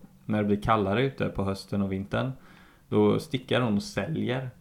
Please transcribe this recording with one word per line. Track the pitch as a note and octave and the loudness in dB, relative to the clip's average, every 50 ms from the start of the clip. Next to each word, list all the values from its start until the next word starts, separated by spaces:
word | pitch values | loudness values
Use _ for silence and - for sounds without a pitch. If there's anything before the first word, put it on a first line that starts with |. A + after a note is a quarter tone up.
| - - - - - | -20 -20 -20 -12 -6
när | - G#2+ | -2 0
det | G#2+ G#2 | 0 2
blir | G2+ G2+ G2+ | 2 2 2
kallare | - A2+ A2 G#2+ G2+ F#2+ G2+ A#2+ C3+ | 2 2 2 4 2 2 2 2 0
ute | C3+ C3+ - G2+ G2 | 0 -2 -2 -4 -4
på | - - G2 | -2 -2 -2
hösten | G2 G2 - - - G#2 G2+ | -2 -4 -6 -6 -4 -2 -2
och | G2 G2 | 0 0
vintern. | F#2+ F#2+ G2 - - A#2 B2 C3 C3 - - - - - - - - _ _ - | -2 -4 -4 -4 -4 -2 -2 -4 -6 -10 -14 -20 -20 -20 -20 -20 -20 _ _ 0
Då | A2 G#2+ G#2+ G#2 G#2+ G#2 | 4 4 6 6 4 2
stickar | - - - - - - A#2 A#2 | -2 -4 -6 -6 -2 0 0 2
hon | B2+ A2 G2+ | 2 2 0
och | G2+ - | 0 -2
säljer | - - G2+ F#2+ - D#3+ G#2+ G#2 A2+ B2+ C3+ C3+ B2 - - | -2 -4 -4 -4 -2 -2 -2 -2 -2 -2 -4 -6 -8 -12 -16